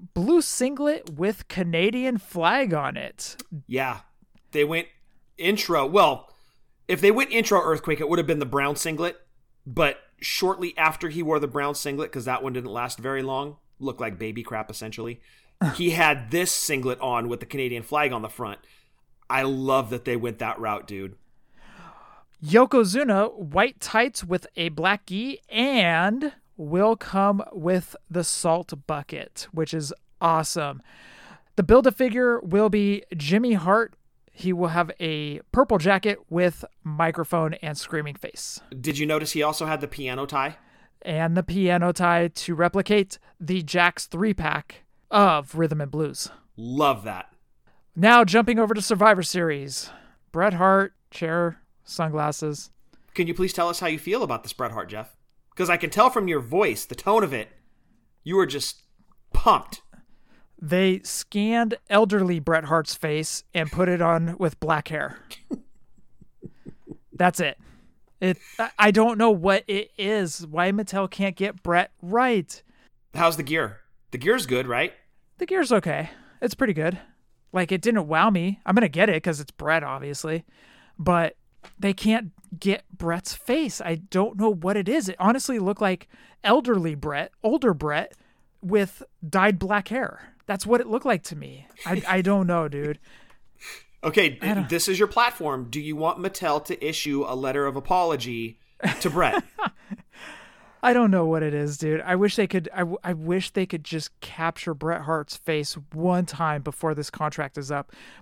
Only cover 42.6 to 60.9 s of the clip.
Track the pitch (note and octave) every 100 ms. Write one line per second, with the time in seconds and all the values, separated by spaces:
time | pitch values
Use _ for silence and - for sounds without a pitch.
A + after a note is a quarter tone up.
42.6 | E3+ G3 F#3+ G#3 F#3+ - _ - E3 F#3
43.6 | D3+ F3 F3 - - E3 A3 F#3+ D#3 D3
44.6 | - - _ _ - G#3 G3 D3+ C#3 D#3+
45.6 | D#3+ D#3 C#3 D3 D3+ C3 - - _ -
46.6 | A#2 C3+ C#3+ A2+ G#2 F#2 - _ _ _
47.6 | _ _ _ E3 G#3 A#3+ G3+ A3 A3 A#3
48.6 | A3 G#3+ - G3+ A3 F#3+ D#3+ F3+ E3 C#3+
49.6 | C3+ C3 - - - _ _ D#3+ G#3 F3
50.6 | F#3+ F#3+ G3 _ _ - D#3+ E3+ E3+ E3
51.6 | _ _ - - D#3+ D3+ D3+ - D#3 D3
52.6 | - _ - - _ - E3+ E3 F#3 -
53.6 | E3+ F3 F3 D#3 F3 A#3 E3+ A2+ - -
54.6 | A#2+ A2 F2+ G#2+ A2+ _ _ _ _ -
55.6 | F3 E3+ E3+ G#3 B3 B3 F#3 D3+ A#2 F3
56.6 | F#3 G#2+ - B2 F#3+ A3 F#3 B2 A2 -
57.6 | _ _ _ _ _ _ D#3+ F#3+ E3 C#3
58.6 | - - _ _ _ _ _ - A#3+ E3+
59.6 | - - - - - - _ _ - -
60.6 | D3+ F3+ F#3+